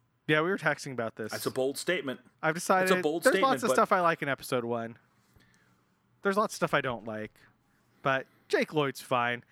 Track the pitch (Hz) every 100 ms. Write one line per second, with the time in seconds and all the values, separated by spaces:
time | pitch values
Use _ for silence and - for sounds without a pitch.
0 | _ _ - 156 165 196 160 147 143 123
1 | 113 - 107 110 135 120 131 139 - 180
2 | 147 123 _ _ 156 160 - 190 185 185
3 | 165 165 208 190 269 254 214 214 214 196
4 | 175 165 147 131 - 127 117 117 113 113
5 | _ _ _ _ _ _ _ _ _ _
6 | _ _ 196 196 214 - 165 151 135 117
7 | 110 107 107 _ - _ _ _ _ _
8 | 143 135 - _ _ 339 240 156 139 131
9 | - 127 120 120 -